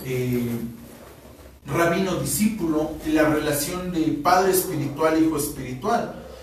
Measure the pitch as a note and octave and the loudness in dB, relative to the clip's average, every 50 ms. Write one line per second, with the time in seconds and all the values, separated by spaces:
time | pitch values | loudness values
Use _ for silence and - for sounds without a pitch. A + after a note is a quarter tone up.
0 | - C3 B2+ B2+ B2+ B2+ B2 A#2+ A#2+ A#2 A#2 A#2 - - - - - - - - | -6 -4 -2 -2 0 0 0 0 0 0 -2 -4 -6 -6 -10 -12 -16 -18 -18 -20
1 | - - - - - - - - - - - - - C#3 C#3+ E3+ E3+ E3+ F3 F#3+ | -20 -20 -20 -20 -20 -20 -20 -20 -20 -20 -20 -16 -10 -4 0 2 2 4 4 2
2 | F#3+ F#3 E3+ C#3+ C#3 - - - G#3+ G#3 - - E3 D#3+ D#3 D3+ D3+ - - - | 0 0 0 -2 -2 -2 0 2 2 2 0 0 0 0 0 0 0 -2 -4 -6
3 | - D#3 D3+ D#3 D#3+ D#3 D3 D3+ D3 D3+ C#3+ - - F3+ F3+ F3+ F3+ F3+ F3 D#3+ | -4 0 2 4 4 4 4 2 2 0 0 0 -2 -4 -4 -6 -4 -4 -2 0
4 | D#3 D3+ C#3 C#3 - F3 F3+ F#3 G3 F#3+ F3+ - - D#3 D3+ C#3 C3+ C3+ C3+ D3 | 0 0 0 0 2 4 4 6 6 4 4 2 2 0 -2 -4 -4 -4 -2 0
5 | D#3+ D#3 D#3+ D#3+ D#3+ D#3+ D#3 C#3+ C#3 C#3+ B2 C3 B2+ B2+ B2+ B2+ - G#3+ A#3 G#3+ | 2 2 4 4 2 2 2 0 -2 -4 -6 -6 -8 -8 -8 -6 -2 0 0 0
6 | - - - - - - - - | 0 -4 -8 -12 -14 -16 -16 -16